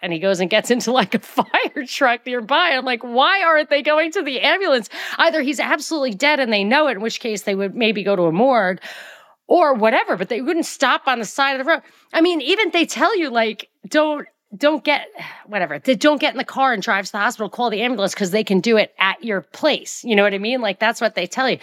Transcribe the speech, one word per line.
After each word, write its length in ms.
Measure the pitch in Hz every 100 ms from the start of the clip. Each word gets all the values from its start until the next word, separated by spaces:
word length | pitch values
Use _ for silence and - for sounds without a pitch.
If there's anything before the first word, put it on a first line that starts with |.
and 100 | 185
he 80 | 160
goes 220 | 190 180
and 80 | 180
gets 200 | 214 220
into, 220 | 240 220
like, 240 | 247 190 226
a 40 |
<laughs> 0 |
fire 640 | - - 190 370 480 294 247
truck 380 | - 262 240 254
nearby. 460 | 247 208 294 349
I'm 120 | 262
like, 180 | 262 240
"Why 400 | 240 240 311 392
aren't 260 | 339 311 311
they 120 | 294
going 300 | 285 311 330
to 100 | 381
the 200 | 285 254
ambulance?" 480 | 269 370 370 254 - - - -
Either 240 | 330 311
he's 200 | 269 294
absolutely 520 | 247 302 - 320 262
dead 280 | 190 285 294
and 100 | 233
they 140 | 208 202
know 220 | 285 302
it, 80 | 190
in 40 |
which 200 | 226 -
case 220 | 233 202
they 120 | - 196
would 180 | 196
maybe 300 | 208 220 208
go 140 | 196 190
to 60 |
a 80 | 170
morgue 500 | 170 269 240 185 185 - - - - - _ -
or 260 | 339 302
whatever, 420 | 247 220 294 403 214
but 140 | 190
they 120 | 233
wouldn't 240 | 262 330 -
stop 420 | - 254 311 269
on 120 | 240
the 60 | 202
side 340 | - 269 262
of 60 | 262
the 60 |
road. 100 | 302 - _ _
I 100 | 320
mean, 200 | 349 330
even 300 | 254 392 381
they 140 | 339 311
tell 320 | 226 339 427
you, 120 | 294
like, 400 | 233 226 214 - _ 196
"Don't, 380 | 302 302 294 - _ _ 196
don't 300 | 294 302 294
get," 220 | 285 - - - - -
whatever, 320 | 208 165 147
they 160 | - 240
"don't 260 | 302 294
get 120 | 294
in 40 | 226
the 80 | -
car 260 | 247 269
and 100 | 220
drive 260 | 226 196 190
to 40 |
the 60 | 208
hospital, 320 | 214 - 202
call 200 | - 240
the 120 | 202
ambulance," 340 | 247 226 190 -
'cause 160 | 190
they 120 | 214
can 180 | 220 190
do 160 | 233 214
it 160 | - -
at 220 | 190 -
your 200 | 233 190
place. 600 | - - 302 202 - - 247
You 100 | 220
know 80 |
what 100 | 202
I 40 | 190
mean? 240 | 214 254
Like, 180 | 214 190
that's 220 | 220 226
what 140 | 220 -
they 120 | 175
tell 220 | - 262
you. 80 | 175